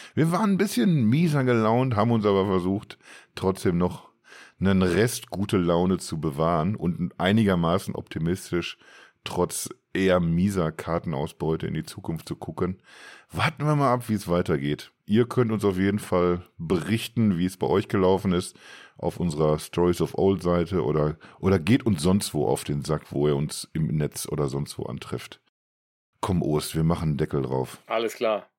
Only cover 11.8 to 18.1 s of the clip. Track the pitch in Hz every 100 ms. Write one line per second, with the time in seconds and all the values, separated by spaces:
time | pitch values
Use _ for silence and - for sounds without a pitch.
11.8 | 78 - 92 82 - 82 - 80 90 92
12.8 | _ - - - - - 151 - 151 147
13.8 | 117 123 117 107 85 87 90 76 71 73
14.8 | - _ - 107 120 - 117 107 104 92
15.8 | 98 101 - 92 87 87 - - 82 92
16.8 | 92 110 - - 110 85 90 - - 95
17.8 | 101 104 92